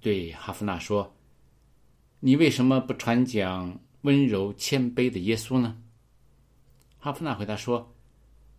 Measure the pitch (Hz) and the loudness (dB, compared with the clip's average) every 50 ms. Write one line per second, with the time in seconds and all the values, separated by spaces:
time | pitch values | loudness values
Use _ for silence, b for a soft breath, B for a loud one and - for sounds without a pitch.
0 | - 107 104 95 87 82 78 - - - 95 - 104 104 92 82 - - 104 101 | -2 -2 -2 -2 -2 -8 -10 -12 -12 -12 -8 -6 -4 -4 -4 -6 -4 -2 -2 -2
1 | 95 - - _ _ _ _ _ _ _ _ _ _ _ _ _ _ _ _ _ | -2 -4 -10 _ _ _ _ _ _ _ _ _ _ _ _ _ _ _ _ _
2 | _ _ _ - - 131 131 147 165 147 - - 123 131 135 131 123 - 120 - | _ _ _ -2 4 4 6 6 6 4 4 4 4 4 4 2 0 -2 -6 -6
3 | - 117 117 123 127 123 - 107 95 92 92 92 90 90 92 - - _ _ - | -2 0 2 2 2 2 0 -2 -2 0 -2 -4 -6 -8 -10 -12 -18 _ _ -6
4 | - 143 139 139 139 120 107 98 98 101 101 - - - 147 135 127 120 120 123 | 0 2 4 4 4 2 2 0 -2 -2 -6 -6 -4 -2 0 0 0 0 0 0
5 | 127 127 117 95 87 104 113 107 - - 127 127 120 113 110 - - - _ _ | 0 0 0 -2 -2 0 -2 -2 -2 -2 0 0 0 0 -4 -10 -16 -20 _ _
6 | _ _ _ _ _ _ _ _ _ _ _ _ _ _ - _ _ _ _ _ | _ _ _ _ _ _ _ _ _ _ _ _ _ _ -20 _ _ _ _ _
7 | - 147 - - 170 151 123 95 104 101 107 101 - 120 120 117 120 - - - | -8 -8 -6 -6 -4 -6 -4 -4 -4 -6 -6 -6 -2 -2 -2 -2 -2 -8 -20 -20
8 | - - _ _ _ _ - - - - - | -20 -20 _ _ _ _ -20 -20 -20 -20 -20